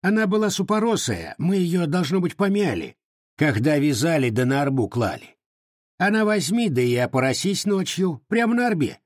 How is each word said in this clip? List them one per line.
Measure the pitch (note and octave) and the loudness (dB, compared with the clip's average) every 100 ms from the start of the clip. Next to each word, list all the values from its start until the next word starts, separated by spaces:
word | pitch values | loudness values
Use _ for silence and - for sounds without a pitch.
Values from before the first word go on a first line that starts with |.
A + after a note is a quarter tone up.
Она | F3+ G#3+ G#3+ | 0 0 2
была | G#3+ G#3+ | 0 0
супоросая, | F#3+ F#3 G#3+ A3+ G#3 - F#2+ E2 - | -2 0 0 2 0 -2 -6 -8 -4
мы | F3 G3 | 0 0
её, | F3+ F3+ E3+ | 0 0 0
должно | F3 D3 F#3+ | -2 0 0
быть, | F3 - | -2 -2
помяли, | G3+ G3+ F#3+ F#2 D2 - _ _ _ - | 0 2 0 -2 -6 -14 _ _ _ -2
когда | D3 G#2+ C3+ D3 | 0 2 2 2
вязали | D3 B2 D#3+ D#3+ B2+ | 2 2 0 2 0
да | A2+ B2+ | 0 0
на | C#3 | 0
орбу | C#3+ C3+ G2+ | 0 0 -2
клали. | A#2+ G#2 - - _ _ _ _ _ _ _ | -2 -2 -4 -14 _ _ _ _ _ _ _
Она | F#3+ A3 G#3+ | 0 2 2
возьми, | G#3+ D3 A#3 A3+ | 0 0 0 0
да | B2+ | 0
и | B2 A#2+ | 2 2
опоросись | B2 C3 C3 B2+ - F#3+ G#3 | 0 0 0 0 -2 -2 -2
ночью, | G3 F#3 - F#3 C#3+ _ | -2 -2 -2 -2 -2 _
прямо | A3+ A3+ | 0 2
на | A#3+ B3 | 2 0
орбе. | F3+ C3 - | 0 -2 -4